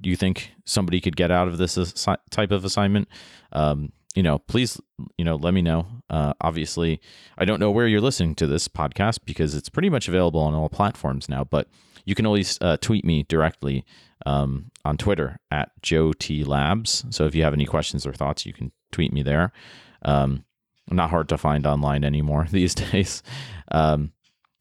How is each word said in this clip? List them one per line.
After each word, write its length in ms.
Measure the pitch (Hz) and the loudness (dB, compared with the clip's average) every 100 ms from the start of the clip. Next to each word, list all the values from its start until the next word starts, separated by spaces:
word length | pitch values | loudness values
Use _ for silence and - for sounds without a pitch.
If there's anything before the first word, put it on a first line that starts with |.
you 120 | 95 87 | -2 0
think 360 | 95 92 - _ - | 0 -2 -6 _ -4
somebody 360 | - 90 90 | -2 0 0
could 140 | 95 78 | 0 0
get 160 | 87 | 2
out 160 | 90 90 | 2 2
of 100 | 85 | 0
this 180 | 90 - | -2 -2
assi-, 440 | 87 - - 92 - | -4 -4 -2 -2 -4
type 220 | - 104 | -2 0
of 120 | 101 | 0
assignment, 460 | 95 104 101 101 98 - - - - | -2 0 2 2 -2 -8 -20 -20 -8
um, 400 | 76 76 73 73 - - - | 0 0 0 -4 -12 -8 0
you 80 | |
know, 160 | 85 73 | 2 0
please, 420 | - 120 123 - - - - - | 0 0 0 -4 -16 -18 -12 -4
you 60 | 82 | -2
know, 100 | 80 | 0
let 180 | 82 | 2
me 80 | 95 | 2
know. 240 | 82 82 92 120 - | 2 0 -2 -10 -6
Uh, 240 | 80 71 71 | -2 -2 -2
obviously, 580 | 82 80 76 - 82 78 - - - - | -4 -4 -4 -2 0 -2 -6 -20 -12 -4
I 80 | 92 | 0
don't 140 | 101 | 2
know 100 | 104 | 2
where 180 | 104 117 | 4 4
you're 140 | 104 | 4
listening 320 | 127 - 85 78 | 2 2 0 0
to 120 | 76 | 0
this 200 | 78 - | 0 -2
podcast 520 | - 76 - 101 113 - | -4 -4 0 0 -2 -4
because 280 | - 78 | -2 -2
it's 160 | 73 - | -2 -6
pretty 220 | - 190 | -2 0
much 160 | 139 - | 0 0
available 320 | 90 87 78 | 2 4 2
on 160 | 76 76 | 2 0
all 140 | 78 | -2
platforms 600 | - 101 - 73 67 - | 0 -2 -2 -4 -4 -4
now, 140 | 67 | -4
but 240 | 69 73 - _ _ - | -2 -2 -2 _ _ -10
you 120 | - 98 | -4 0
can 100 | 110 | 2
always, 320 | 104 92 - | 2 0 -2
uh, 160 | 90 82 | 0 0
tweet 280 | - 110 - | 2 0 2
me 180 | 78 | 0
directly, 600 | 71 80 78 - 71 67 - - _ - 71 | 2 2 2 0 -4 -4 -6 -16 _ -10 -2
um, 460 | 71 69 67 - - | 0 0 -2 -8 -8
on 140 | - 73 | -4 -2
Twitter 420 | 101 95 69 - - | 0 0 -2 -6 -6
at 180 | 76 - _ | -4 -4 _
Joe 300 | - 80 80 | 0 2 2
T 300 | 76 - 76 | 0 -4 -4
Labs. 640 | 69 71 71 104 110 - 64 | 0 0 2 0 -2 -4 -4
So 140 | - 78 | -2 0
if 100 | 78 | 2
you 80 | |
have 100 | 76 | 2
any 140 | 73 71 | 2 0
questions 400 | 80 73 73 69 | 0 -2 -6 -6
or 60 | |
thoughts, 300 | 67 71 73 | -4 -4 -4
you 100 | - | -8
can 180 | 80 60 - _ | -10 -12 -12 _
tweet 220 | - 78 | -2 -2
me 80 | 71 | 0
there. 300 | 67 76 90 - - - - - | 0 2 0 -4 -20 -20 -20 -6
Um, 440 | - 71 69 69 - _ _ _ - | 0 2 2 -2 -8 _ _ _ -4
not 220 | 87 82 | 0 2
hard 180 | 85 78 | 0 0
to 80 | 78 | 0
find 300 | 76 73 71 | 2 2 2
online 360 | 73 71 71 | 2 2 0
anymore 440 | 71 73 73 76 80 | 0 0 0 0 0
<laughs> 40 | |
these 220 | 98 90 | 2 0
days. 480 | - - 95 92 - - 131 131 95 - | 0 -2 0 0 -4 -12 -14 -14 -14 -4
Um, 420 | 78 78 76 76 - _ _ _ _ | 2 2 2 -2 -8 _ _ _ _